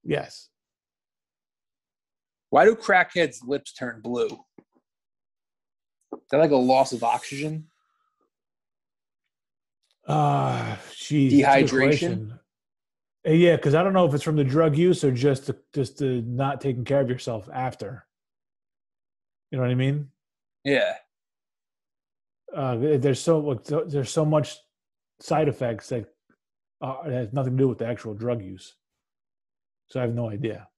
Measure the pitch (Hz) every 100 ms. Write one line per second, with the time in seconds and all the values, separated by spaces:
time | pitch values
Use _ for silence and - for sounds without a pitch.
0 | - 143 - - - _ _ _ _ _
1 | _ _ _ _ _ _ _ _ _ _
2 | _ _ _ _ _ 135 196 226 - 185
3 | 175 180 156 - 123 139 - - 123 117
4 | 117 120 110 - _ - _ _ _ _
5 | _ _ _ _ _ _ _ _ _ _
6 | _ - _ 139 160 139 127 131 135 123
7 | 117 120 - 139 151 156 156 _ _ _
8 | _ _ _ _ _ _ _ _ _ _
9 | _ _ _ _ _ _ _ _ _ _
10 | - 151 147 143 135 120 113 107 - -
11 | - 147 135 143 139 139 135 131 135 151
12 | 170 110 107 120 _ _ _ _ _ _
13 | _ _ 160 160 175 151 147 151 190 190
14 | 175 139 165 151 135 143 160 147 180 175
15 | 143 123 143 135 - - _ 147 135 -
16 | 139 123 117 123 139 131 139 123 117 139
17 | 127 123 - 113 98 127 127 - 107 131
18 | _ _ _ _ _ _ _ _ _ _
19 | _ _ _ _ _ 139 123 123 131 147
20 | 139 _ _ _ _ _ 139 135 104 -
21 | _ _ _ _ _ _ _ _ _ _
22 | _ _ _ _ - - 135 117 147 147
23 | 139 127 - 160 147 123 - 151 156 143
24 | 127 165 151 151 139 - _ _ _ _
25 | _ _ - 156 151 - 123 107 - 123
26 | 101 _ _ _ _ _ _ _ 131 135
27 | 143 127 110 135 127 131 135 - 113 120
28 | 113 101 117 117 95 95 - _ _ _
29 | _ _ _ _ _ _ _ _ _ 131
30 | 123 117 117 104 117 101 -